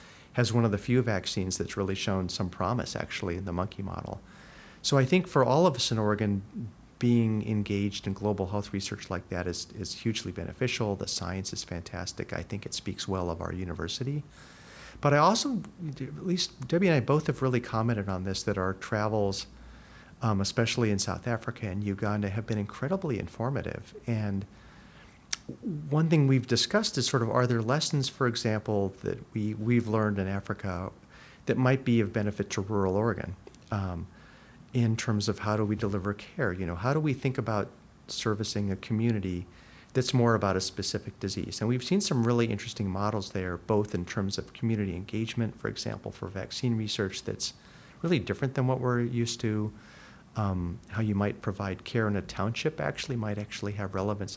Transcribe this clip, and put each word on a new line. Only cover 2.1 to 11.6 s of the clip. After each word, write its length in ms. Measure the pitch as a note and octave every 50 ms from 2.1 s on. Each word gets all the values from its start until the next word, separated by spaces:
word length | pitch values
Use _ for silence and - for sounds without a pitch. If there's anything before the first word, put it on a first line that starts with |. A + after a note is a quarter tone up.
| G2 F#2+ F#2 F2+
some 200 | - - G2+ F2+
promise, 480 | - - F#2 F#2 A#2+ B2 - - -
actually, 400 | - - - - - - F#2+ E2+
in 80 | F2+ G2
the 80 | G2 F2
monkey 300 | F2 F#2 G2+ - - G2
model. 380 | F#2 F2 E2+ - - - - - - - - - - - - - - - - -
So 160 | - C#3+ C#3
I 60 | C3
think 240 | B2+ - F#3 F3+ F3+
for 160 | - D3+ B2+
all 200 | A#2 B2+ D3+ F3
of 120 | F#3 C#3
us 160 | A#2+ - - A#2+
in 60 | A2
Oregon, 440 | G#2+ G#2 G#2+ G#2 A2 G#2 G2+ G2 G2 - - A3+ A#2 G#2 - - - - - -
being 480 | - A#2+ A#2+ A#2 A#2 A2 A2 G#2+ G#2+
engaged 600 | - A2 G#2 G2+ G2+ G#2 G2+ G2+ G#2 G2 - -
in 80 | G2+ G2
global 320 | - G2+ G#2 G#2 F#2+ G2
health 260 | F2+ G#2 G2+ G2+ - -
research 380 | G2 G2 - G2+ F#2+ - -
like 180 | F#2+ E2+ - -
that 180 | F#2 F2+ F2+
is, 220 | F2+ F2 - - - - -
is 140 | F#2+ - -
hugely 400 | - - A#2+ G#2+ - - G2+ F2+
beneficial. 640 | - E2+ F#2 - - B2+ B2 - - A#2+ G#2 G2+
The 100 | F#2+ -
science 460 | - - - F2+ F2 F2+ F#2+ F#2+ - -
is 100 | -